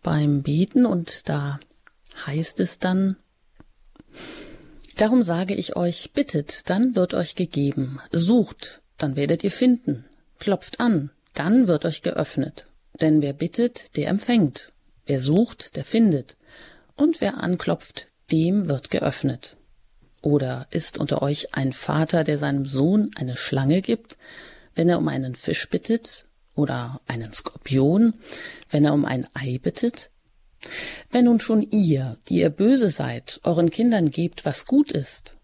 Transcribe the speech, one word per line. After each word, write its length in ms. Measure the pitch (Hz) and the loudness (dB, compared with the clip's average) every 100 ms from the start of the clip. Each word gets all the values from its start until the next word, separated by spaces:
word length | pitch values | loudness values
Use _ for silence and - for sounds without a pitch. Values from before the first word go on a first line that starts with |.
| - | 0
beim 360 | 156 147 143 | 2 2 0
Beten. 440 | 139 147 190 - 247 | 0 0 2 4 4
Und 420 | 185 165 - - | 2 -4 -8 -4
da 300 | 147 143 143 - _ _ _ _ - - | -4 -4 -8 -12 _ _ _ _ -14 -6
heißt 340 | 147 160 - | -4 -4 -2
es 180 | 180 - | -4 -2
dann: 380 | 185 185 190 185 _ _ _ _ - _ _ _ - - - - - - - - - - | -2 2 0 -2 _ _ _ _ -20 _ _ _ -20 -20 -18 -16 -18 -20 -20 -20 -14 0
"Darum 280 | 214 254 | 4 4
sage 300 | 190 170 185 | 4 0 0
ich 220 | 196 170 - | -2 -4 -2
euch, 360 | 175 170 - | -2 -2 -6
bittet, 580 | - 285 156 143 - - | -2 0 -2 -2 -8 -2
dann 240 | 190 254 | 0 2
wird 180 | 214 180 | 2 0
euch 220 | - 170 | 0 -4
gegeben. 640 | - 175 - 143 139 131 135 - | -4 -4 0 -2 0 -4 -6 -4
Sucht, 680 | 165 170 240 208 - - - _ _ | 0 4 4 2 -4 -16 -16 _ _
dann 180 | 151 135 | -4 -2
werdet 260 | 143 165 | 0 0
ihr 80 | 196 | 0
finden. 540 | - 254 240 - 127 - _ _ _ | 2 4 4 0 -6 -8 _ _ _
Klopft 400 | - 190 - - | -2 -2 -4 -2
an, 300 | 240 185 143 _ _ | 2 2 0 _ _
dann 320 | - 156 233 226 | -6 2 4 4
wird 180 | 156 | 2
euch 180 | 170 156 | 0 -4
geöffnet. 640 | 175 - 156 - 135 - - _ _ - | -4 -2 -4 -4 -6 -8 -20 _ _ -2
Denn 200 | 160 156 | 4 4
wer 120 | 143 | 2
bittet, 640 | 139 165 - 240 233 - - | -2 -6 0 -2 -2 -10 -6
der 120 | 147 | -2
empfängt. 640 | 196 - 240 156 - - _ _ _ - | -2 2 2 2 0 -18 _ _ _ -4
Wer 120 | 139 | -2
sucht, 560 | 127 170 233 - - - | 2 2 2 -2 -12 -10
der 80 | |
findet. 520 | 139 220 220 147 - - _ - - - _ | -2 2 4 2 -4 -20 _ -20 -20 -20 _
Und 260 | - 302 330 | 0 0 2
wer 180 | 202 - | -2 -2
anklopft, 640 | - 180 - 170 - - - _ _ | -2 -2 -2 -4 -4 -16 -18 _ _
dem 380 | 160 165 202 175 | 2 2 2 0
wird 220 | 135 - | -4 -2
geöffnet. 680 | - - - 139 123 - - _ _ _ _ _ _ | -2 -2 -2 -4 -4 -12 -20 _ _ _ _ _ _
Oder 440 | 147 147 131 127 135 | 0 0 0 -6 -6
ist 280 | - - - | -6 -4 -6
unter 220 | 143 143 | -2 -2
euch 340 | 143 147 - | -2 -2 -6
ein 180 | - 135 | -4 -4
Vater, 520 | 127 - 151 156 170 | -4 -2 0 0 0
der 140 | 156 147 | 0 -2
seinem 260 | 147 139 | -2 -2
Sohn 460 | 135 135 147 208 208 - | -2 0 2 2 0 -4
eine 200 | 127 123 | -8 -6
Schlange 460 | - 135 135 175 | -4 0 2 2
gibt, 340 | 190 226 _ - - - - - _ | 2 -4 _ -20 -20 -20 -20 -20 _
wenn 140 | - 170 | 0 2
er 100 | 170 | 2
um 100 | 160 | 0
einen 260 | 135 131 | -4 -6
Fisch 340 | 123 - - - | -8 -4 -4 -2
bittet? 580 | - - 226 - - - _ _ - | -4 0 -2 -2 -12 -16 _ _ -4
Oder 460 | 147 127 120 131 _ | -2 -2 -8 -12 _
einen 260 | 120 110 | -8 -6
Skorpion, 800 | - - - - 131 139 185 226 220 - - - - - | -8 -10 -14 -2 2 4 6 4 2 -12 -16 -16 -18 -4
wenn 160 | 147 147 | 2 4
er 80 | |
um 100 | 147 | 2
ein 220 | - 131 - | 0 -2 -6
Ei 240 | - 131 127 | -8 -6 -4
bittet? 480 | - - 240 - - _ _ _ _ _ - - - - - | -4 -2 -4 -4 -16 _ _ _ _ _ -16 -12 -12 -14 -2
Wenn 160 | 240 240 | 4 6
nun 120 | 233 | 4
schon 240 | - 220 | 4 0
ihr, 540 | 214 214 180 139 131 120 - | 2 2 4 2 0 -8 -2
die 100 | 175 | 2
ihr 120 | 165 | 2
böse 380 | 151 202 269 214 | 4 4 4 2
seid, 520 | - 135 120 - - | 0 -4 -6 -8 -4
euren 260 | - 165 170 | 0 2 2
Kindern 400 | - 240 220 160 | 2 2 4 2
gebt, 340 | 139 170 - - | 0 -4 -4 -6
was 180 | 139 | -6
gut 260 | - 269 294 | 0 2 2
ist 460 | - 135 - - - | -2 -6 -12 -14 -20